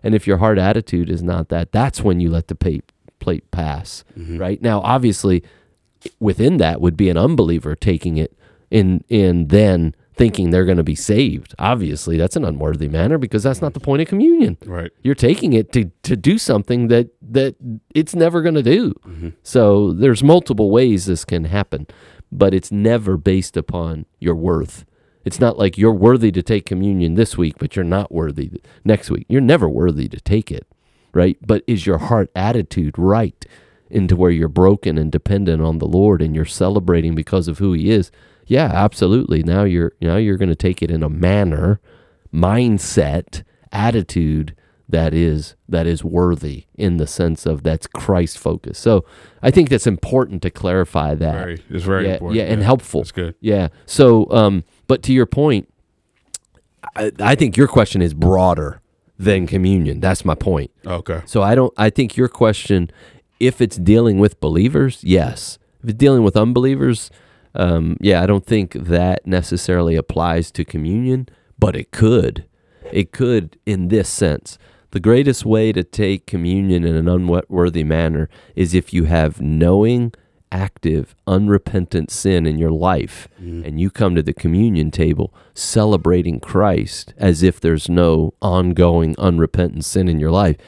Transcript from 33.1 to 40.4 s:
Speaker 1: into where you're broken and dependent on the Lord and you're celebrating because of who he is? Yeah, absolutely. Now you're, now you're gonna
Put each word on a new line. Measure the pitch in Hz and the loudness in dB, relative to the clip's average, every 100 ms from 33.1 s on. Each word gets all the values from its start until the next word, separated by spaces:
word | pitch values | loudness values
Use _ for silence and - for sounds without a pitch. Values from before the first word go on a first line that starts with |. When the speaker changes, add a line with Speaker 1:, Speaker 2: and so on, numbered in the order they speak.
| 107 107 - - - _ _ _ | 2 0 -6 -20 -20 _ _ _
Speaker 1:
into | - 90 90 | -2 0 2
where | 90 | 2
you're | 85 80 | 2 0
broken | 73 92 104 98 78 | 2 4 4 0 -2
and | 78 | -2
dependent | 76 - 101 95 80 | -4 -2 -2 0 0
on | 80 80 | 0 -2
the | 78 | 0
Lord | 85 104 90 | 2 4 4
and | 80 78 | 0 -2
you're | 78 | -4
celebrating | - 92 104 90 87 80 80 | -2 0 0 2 0 2 -2
because | 78 98 82 | -2 -2 -2
of | 80 | -2
who | 98 | -2
he | 85 90 | 0 2
is? | 110 87 _ _ _ - | 0 0 _ _ _ -2
Yeah, | 127 156 | 0 0
absolutely. | - 104 - 92 113 - 80 | 0 0 0 2 2 2 0
Now | 80 90 | 0 0
you're, | 101 85 85 - | 0 0 -2 -4
now | 82 92 | -2 0
you're | 110 | 0
gonna | 95 | 0